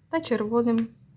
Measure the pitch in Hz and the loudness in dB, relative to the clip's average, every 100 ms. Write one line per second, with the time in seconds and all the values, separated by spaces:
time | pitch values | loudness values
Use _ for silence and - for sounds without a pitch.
0 | _ 330 320 220 214 233 240 226 226 - | _ -6 0 -2 0 0 2 0 -2 -8
1 | - | -20